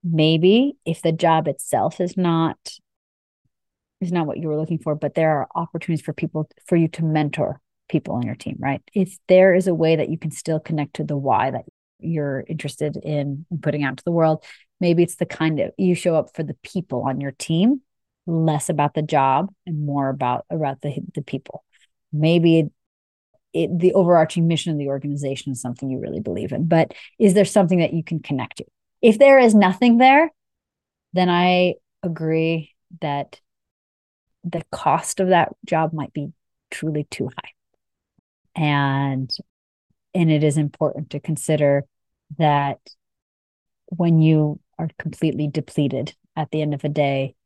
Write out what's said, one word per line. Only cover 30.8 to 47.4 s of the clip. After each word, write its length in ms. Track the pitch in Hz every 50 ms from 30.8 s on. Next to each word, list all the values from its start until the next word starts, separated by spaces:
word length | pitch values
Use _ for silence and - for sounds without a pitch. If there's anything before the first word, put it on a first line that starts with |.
| _ _ _ _ _ _ -
then 160 | 180 180 180
I 460 | 175 175 180 180 180 180 180 180 - _ _ _ _ _
agree 720 | - 180 165 160 160 156 160 160 160 165 165 165 151 _ _ _ _ _ - 165
that 400 | - 147 143 143 143 _ - _ _ _ _ _ _ _ _ _ _ _ _ _ _ _ _ _ _ _ _ _ -
the 200 | 175 - 165 - _
cost 480 | - - - 147 139 165 - - - -
of 100 | 190 185
that 240 | 185 170 - - - _ -
job 280 | - 175 160 160 160 160
might 200 | 156 143 - _
be 200 | 156 143 139 - _ _ _ _ _ _ _
truly 340 | - - - 156 151 151 147 _
too 200 | - - 107 127
high. 1300 | - - - - _ _ _ _ _ _ _ _ _ _ _ _ _ _ _ _ _ _ _ _ _ 170
And, 680 | 156 147 147 143 139 139 135 139 139 139 135 131 131 123 - - - _ _ _ _ _ _ _ _ _ _ _ _ _ -
and 180 | 190 165 160
it 120 | 156 147 156
is 140 | 151 139
important 540 | 156 147 143 - _ 156 151 - - 151 _
to 80 | - 147
consider 640 | - - 156 - - - 156 147 147 143 139 143 139 _ _ _ _ _ _ _ _ _ 151 -
that 400 | 160 151 147 143 143 143 - _ _ - _ _ _ _ _ _ _ _ _ _ _ _ _ _ _ _ _ _ _
when 340 | - 175 165 175 170 165 160
you 400 | 156 156 160 156 151 151 147 - _ _ _ -
are 100 | 160 160 _
completely 500 | - - 160 - - 160 160 - - 151
depleted 680 | 147 - 156 - - - - 147 127 123 127 - - - _ _ _ _
at 140 | 160 151 -
the 140 | - 156 151
end 100 | 151 147
of 80 | 139
the 80 | - 147
day 460 | 147 156 147 139 135 135 135 135 _ _